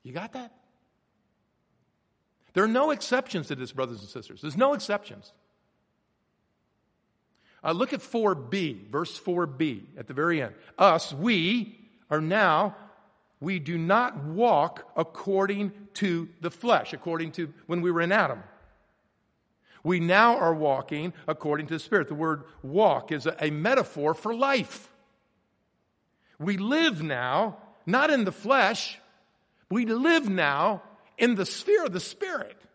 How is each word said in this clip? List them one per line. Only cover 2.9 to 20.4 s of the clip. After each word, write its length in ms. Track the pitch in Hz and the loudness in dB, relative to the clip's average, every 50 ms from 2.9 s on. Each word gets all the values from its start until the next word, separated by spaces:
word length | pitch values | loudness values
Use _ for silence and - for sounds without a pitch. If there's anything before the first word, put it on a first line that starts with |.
exceptions 560 | 294 202 - - 247 254 254 - - 180 143 | 0 -2 -2 -2 0 -2 -2 -2 -6 -6 -6
to 80 | - 151 | -6 -8
this, 160 | 127 127 120 | -8 -8 -10
brothers 300 | - 127 131 123 117 104 | -6 -6 -6 -6 -6 -14
and 80 | 98 95 | -16 -16
sisters. 320 | - 127 - - - - | -16 -16 -16 -16 -20 -12
There's 160 | - 156 135 | -12 -8 0
no 160 | 175 254 277 285 | 2 2 2 2
exceptions. 580 | 208 - - 202 208 - - - 101 - - _ _ _ _ _ _ _ _ _ _ _ _ _ _ _ _ _ _ _ _ _ _ _ _ _ _ _ _ _ _ _ _ _ _ _ _ _ _ _ _ _ _ _ _ _ _ - | -2 -4 -4 -6 -6 -6 -12 -20 -20 -20 -20 _ _ _ _ _ _ _ _ _ _ _ _ _ _ _ _ _ _ _ _ _ _ _ _ _ _ _ _ _ _ _ _ _ _ _ _ _ _ _ _ _ _ _ _ _ _ -4
Uh, 80 | 156 | -2
look 220 | 165 175 247 - - | 0 0 0 -2 -2
at 80 | 220 | -8
four 340 | - - - 233 220 208 185 | -8 -4 -2 2 2 2 2
B, 380 | 147 123 120 - 196 180 151 120 95 98 104 | 0 -4 -4 -2 -2 -2 -2 -4 -8 -12 -6
verse 280 | 110 147 170 165 - | -4 -4 -4 -4 -8
four 280 | - - - 180 175 175 | -10 -6 -2 0 0 -2
B 420 | 160 135 127 160 151 123 98 - - - | -2 -2 -2 -2 -2 -2 -6 -12 -18 -18
at 100 | - 120 | -18 -14
the 60 | - 135 | -10 -4
very 280 | 135 156 170 170 156 | -2 0 0 2 0
end. 120 | 131 104 - - - - - | -2 -4 -8 -14 -20 -20 0
"Us, 360 | - 190 202 165 165 - - 151 | 4 6 6 6 6 0 -4 -8
we 680 | 139 170 240 233 180 160 180 226 247 208 - - - - _ _ _ _ _ | -2 0 2 2 2 2 2 0 0 -2 -4 -10 -20 -20 _ _ _ _ _
are 100 | 147 156 | -2 -2
now, 560 | 156 160 185 220 208 180 156 156 196 202 - - - - - _ _ _ _ _ _ _ _ _ | 0 0 2 4 4 4 4 4 2 0 -2 -10 -20 -20 -20 _ _ _ _ _ _ _ _ _
we 200 | 139 170 196 180 | -6 -4 -4 -4
do 180 | 143 143 175 | -4 -4 -4
not 400 | 165 165 170 196 226 247 247 - | -2 2 2 2 2 2 0 -4
walk 720 | - 139 151 160 190 240 240 196 147 147 170 - - - - - | -8 -10 -6 -2 2 4 4 4 4 2 2 -2 -10 -18 -8 -4
according 760 | - 165 - - - - 196 196 190 196 196 202 202 208 190 202 - - - _ | -4 -4 -4 -6 -10 -4 0 2 2 2 0 0 -2 -4 -6 -6 -10 -20 -16 _
to 340 | - 208 196 175 170 170 156 - _ | -4 -2 0 0 -2 -4 -8 -14 _
the 100 | 160 170 | -8 -8
flesh," 400 | - - - 240 220 151 110 - | -8 -4 2 2 2 2 2 -2
according 400 | - - - 175 165 165 160 160 - | -10 -10 -6 -6 -4 -4 -4 -6 -6
to 200 | - 165 151 147 - - | -8 -8 -8 -8 -18 -8
when 120 | - 165 175 | -4 -4 0
we 100 | 170 180 | 0 0
were 120 | 170 170 | 2 2
in 100 | 170 170 | 2 2
Adam. 320 | 196 220 190 143 127 104 92 - - _ _ _ _ _ _ _ _ _ _ _ _ _ _ _ _ _ _ _ _ _ _ _ _ - _ | 2 2 2 0 -2 -6 -10 -20 -20 _ _ _ _ _ _ _ _ _ _ _ _ _ _ _ _ _ _ _ _ _ _ _ _ -8 _
"We 160 | 160 180 180 | 0 0 0
now 380 | 165 170 185 202 226 240 233 | 2 4 6 6 8 6 6
are 160 | - | 4